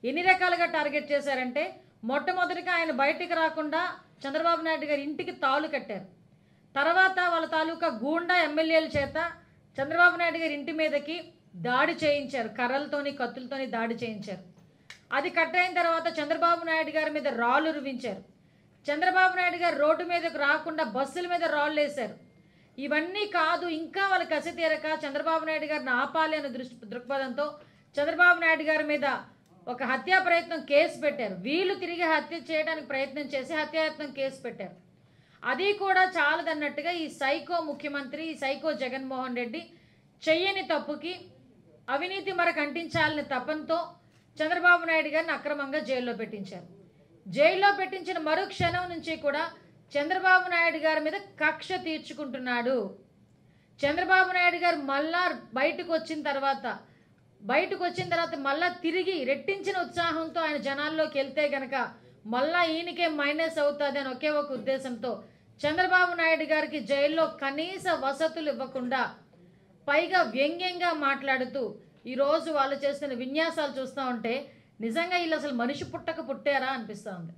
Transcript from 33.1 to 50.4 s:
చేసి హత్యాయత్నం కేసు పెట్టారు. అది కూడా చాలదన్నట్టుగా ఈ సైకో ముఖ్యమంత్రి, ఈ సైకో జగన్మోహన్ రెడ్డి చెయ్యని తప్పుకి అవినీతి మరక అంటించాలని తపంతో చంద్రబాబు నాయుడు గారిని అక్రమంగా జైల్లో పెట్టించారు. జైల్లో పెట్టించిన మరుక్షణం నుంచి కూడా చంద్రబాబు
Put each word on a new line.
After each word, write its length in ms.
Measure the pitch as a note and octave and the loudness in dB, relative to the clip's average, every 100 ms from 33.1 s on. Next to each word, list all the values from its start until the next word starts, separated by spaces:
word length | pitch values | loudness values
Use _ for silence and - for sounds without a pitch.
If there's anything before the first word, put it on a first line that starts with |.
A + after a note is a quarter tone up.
| C4+ | -6
చేసి 300 | C#4+ C#4 B3+ | -6 -6 -4
హత్యాయత్నం 580 | D#4 D4+ D#4+ D#4 D#4 D4 | -4 -2 0 -2 -2 -10
కేసు 300 | C4+ C4+ C4+ | -4 -6 -6
పెట్టారు. 300 | A#3+ A3+ F#3 - _ _ _ _ _ _ A#3 | -12 -10 -12 -14 _ _ _ _ _ _ -4
అది 280 | C4 G4 | 0 0
కూడా 300 | G#4 G4 F#4 | 0 4 4
చాలదన్నట్టుగా 880 | F#4 F4 D4 D#4+ D#4+ D#4 D4 D4 D4 | 4 4 2 2 0 -2 -2 -4 -4
ఈ 180 | F4 D#4 | -4 -6
సైకో 520 | - C4+ D#4 D4+ F4 | -4 -2 -2 0 -4
ముఖ్యమంత్రి, 640 | D#4+ A#3 D4 C#4+ C4+ - | -2 -6 -6 -6 -8 -8
ఈ 140 | D#4+ D4 | -8 -6
సైకో 360 | C4+ C#4 D#4 | -4 -2 -4
జగన్మోహన్ 600 | C#4 B3+ C4 C4 C4 B3+ A#3+ | -2 -4 -6 -6 -6 -4 -4
రెడ్డి 340 | A#3+ A3 - - _ _ _ _ - | -6 -8 -12 -20 _ _ _ _ 2
చెయ్యని 320 | E4 F#4+ G4 | 2 2 -2
తప్పుకి 640 | - D#4 C4 D4 D#4+ F4+ - - - _ - - - | 0 -2 -2 -8 -8 -10 -14 -20 -20 _ -20 -20 -4
అవినీతి 420 | C4+ F4+ G4 F#4 | -2 -2 -4 -4
మరక 280 | F4+ E4+ E4 | 0 0 2
అంటించాలని 600 | D4 C#4+ E4+ E4 D4+ D4+ | -2 -4 -4 0 0 0
తపంతో 680 | - B3+ D4 D#4 D4 E4 E4+ - _ _ _ - | -4 -4 -2 -6 -2 -2 -2 -12 _ _ _ -6
చంద్రబాబు 420 | D#4 F4+ F4 F4 E4 | -2 4 6 6 6
నాయుడు 220 | D#4+ D4+ | 2 2
గారిని 240 | D4+ E4 | 0 0
అక్రమంగా 480 | D4 D4 D4 C#4 D4+ | -4 -4 -4 -2 -4
జైల్లో 340 | - C4 B3 | -2 -2 -2
పెట్టించారు. 640 | G3+ A3 G#3 F#3+ F#3 - - - _ _ - G3 | -6 -8 -8 -10 -12 -16 -20 -20 _ _ -20 -8
జైల్లో 440 | F#3+ D#4 F#4 G4+ | 4 4 6 4
పెట్టించిన 480 | G4+ F#4+ F#4 E4 E4+ | 4 -2 -6 -6 -4
మరుక్షణం 680 | D4+ D#4+ F#4+ - F4 F4+ F4+ | 0 0 0 0 0 0 -4
నుంచి 260 | E4+ D#4 D#4+ | -8 -6 -4
కూడా 340 | D4 C#4 E4 - - - _ C#4+ | -2 -2 -4 -8 -20 -20 _ -4
చంద్రబాబు 500 | D4 F#4 F#4 F#4 | 0 2 6 6